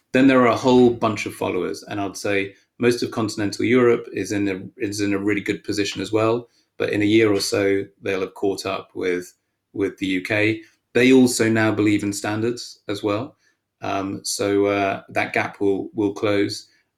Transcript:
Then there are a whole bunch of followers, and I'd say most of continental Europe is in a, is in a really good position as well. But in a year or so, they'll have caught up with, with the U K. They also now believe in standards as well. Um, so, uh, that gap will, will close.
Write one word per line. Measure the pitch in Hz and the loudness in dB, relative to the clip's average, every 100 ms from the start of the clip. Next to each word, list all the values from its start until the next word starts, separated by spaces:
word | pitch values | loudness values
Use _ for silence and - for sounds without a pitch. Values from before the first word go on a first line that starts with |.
| _ | _
Then | 127 135 | 4 6
there | 131 | 6
are | 120 | 4
a | 107 | 4
whole | 131 127 123 | 4 6 6
bunch | 117 113 104 101 | 4 -2 -2 -6
of | |
followers, | - 101 92 82 - | -6 -4 -4 -4 -8
and | - 104 | -10 -8
I'd | 98 - | -6 -6
say | 104 101 98 - _ - | -2 -2 -4 -10 _ 0
most | 120 120 | 0 2
of | 127 | -2
continental | - 107 - 101 - 104 | -4 -4 -4 -4 -2 2
Europe | 127 120 117 - | 4 4 2 -2
is | 107 95 | -8 -4
in | 104 101 | -2 -2
a, | 95 101 - | -4 -10 -8
is | 104 104 | -6 -4
in | 101 | -2
a | 98 | -2
really | 104 101 | -2 -2
good | 101 101 | -4 -6
position | - 101 98 - | -6 -4 -4 -6
as | 95 | -4
well. | 110 113 120 - _ _ - | 0 0 -2 -6 _ _ -6
But | - | -4
in | 104 | 0
a | 104 | 2
year | 110 107 | 4 4
or | 98 | 2
so, | - 107 98 98 98 _ | 0 0 0 0 -4 _
they'll | 104 95 | -6 -4
have | 95 - | -6 -4
caught | 101 95 98 | -4 -2 -6
up | 92 - 98 | -8 -10 -6
with, | 92 90 90 _ _ _ _ | -4 -4 -6 _ _ _ _
with | - 98 - | -6 -6 -4
the | 95 | -4
U | 92 | -4
K. | 90 107 107 107 - _ _ | -2 0 0 -2 -10 _ _
They | 120 127 | 2 6
also | 131 123 - 113 | 8 6 4 2
now | 113 110 | 2 2
believe | 104 107 101 | 2 2 2
in | 101 | -2
standards | 98 104 107 117 123 - - - | -4 -6 -4 -4 -6 -12 -16 -10
as | 101 | -6
well. | 107 104 143 _ _ _ _ _ | -4 -4 -6 _ _ _ _ _
Um, | 98 98 98 - | -6 -6 -6 -8
so, | - - 101 101 101 | -8 -4 0 2 2
uh, | 101 98 95 - | 0 -2 -4 -6
that | 98 104 | -6 -2
gap | 113 101 - | -2 -4 -2
will, | 101 95 - | -2 -2 -4
will | - 101 | -4 -4
close. | - 107 101 107 - - _ _ | -2 -2 0 -2 -4 -16 _ _